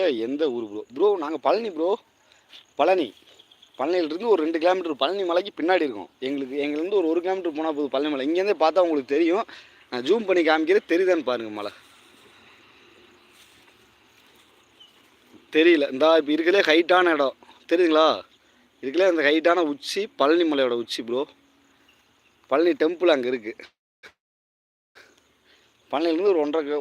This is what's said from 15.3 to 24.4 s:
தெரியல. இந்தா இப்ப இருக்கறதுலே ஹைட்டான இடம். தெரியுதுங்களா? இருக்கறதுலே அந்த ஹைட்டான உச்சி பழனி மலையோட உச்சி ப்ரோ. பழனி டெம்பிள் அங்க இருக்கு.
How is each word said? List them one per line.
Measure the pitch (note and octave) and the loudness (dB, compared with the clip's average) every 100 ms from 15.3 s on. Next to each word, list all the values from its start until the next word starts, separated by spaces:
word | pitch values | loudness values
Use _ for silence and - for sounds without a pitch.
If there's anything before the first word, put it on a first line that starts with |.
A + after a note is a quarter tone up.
| - _ D#3+ | -20 _ 4
தெரியல. | E3+ E3 C#3 C3 | 6 4 2 2
இந்தா | D#3 E3 | 4 4
இப்ப | C#3+ F3 | 2 0
இருக்கறதுலே | E3 G3 E3+ | 2 2 4
ஹைட்டான | D#3+ F3 F3+ F3 D3+ | 2 4 2 4 2
இடம். | C3+ - - - - | 0 -4 -18 -20 -2
தெரியுதுங்களா? | E3+ F3 D#3 D#3 G#2 - _ _ _ _ _ | 0 4 4 4 2 -6 _ _ _ _ _
இருக்கறதுலே | C3+ D3+ F#3+ | -4 2 2
அந்த | E3+ C#3+ | 4 2
ஹைட்டான | D#3+ E3 F3 D#3 | 2 2 2 0
உச்சி | C#3+ - G3 G#3+ - | -4 -6 -6 -6 -2
பழனி | C#3 E3+ E3 | 2 2 2
மலையோட | C#3+ C3 A#2+ | 0 0 -2
உச்சி | A#2 - A#2 | -6 -10 -6
ப்ரோ. | B2 D3+ _ _ _ _ _ _ _ _ _ _ _ _ | -6 -6 _ _ _ _ _ _ _ _ _ _ _ _
பழனி | C#3 F3 D3+ | 0 2 2
டெம்பிள் | D#3 F3 F3+ C#3+ | -2 0 2 2
அங்க | B2 | 0
இருக்கு. | B2+ G#2+ - - _ _ _ - _ _ _ | -6 -8 -14 -20 _ _ _ -20 _ _ _